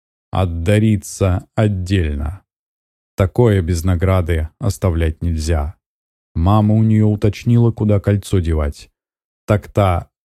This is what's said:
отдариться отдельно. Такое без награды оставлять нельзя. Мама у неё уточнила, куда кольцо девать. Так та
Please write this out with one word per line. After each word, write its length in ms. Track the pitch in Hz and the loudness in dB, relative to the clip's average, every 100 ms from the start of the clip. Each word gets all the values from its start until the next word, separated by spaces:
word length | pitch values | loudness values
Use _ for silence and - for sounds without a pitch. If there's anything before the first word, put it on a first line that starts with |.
| _ _ _ | _ _ _
отдариться 1160 | 92 92 85 80 107 110 104 - - 95 92 - | -4 -2 -2 0 2 2 0 -4 -2 0 0 -4
отдельно. 880 | - 107 95 90 98 78 71 76 95 _ _ _ _ _ _ _ - | -2 0 -2 -2 -2 -2 -4 -8 -10 _ _ _ _ _ _ _ -2
Такое 440 | 95 - 120 98 | 0 2 2 2
без 200 | 85 85 | 0 -2
награды 680 | 87 85 95 92 82 80 78 - | -2 0 0 0 0 -2 -4 -6
оставлять 640 | 104 - 95 82 80 - | -6 -2 -2 0 -2 -4
нельзя. 520 | 85 80 78 78 73 - _ _ _ _ _ 82 | -4 -4 -2 -2 -4 -10 _ _ _ _ _ -2
Мама 400 | 85 107 107 110 | 2 4 4 2
у 80 | |
неё 240 | 110 107 107 | 2 2 2
уточнила, 640 | 104 107 - 120 120 117 | 2 -2 -2 0 2 2
куда 260 | - 107 101 | 0 0 0
кольцо 400 | - 101 - 98 | 0 -2 0 -2
девать. 520 | 82 78 73 - - _ _ _ _ _ | 0 -2 -2 -6 -16 _ _ _ _ _
Так 280 | - 104 - | -2 -2 0
та 380 | - 98 85 - _ | 0 2 0 -6 _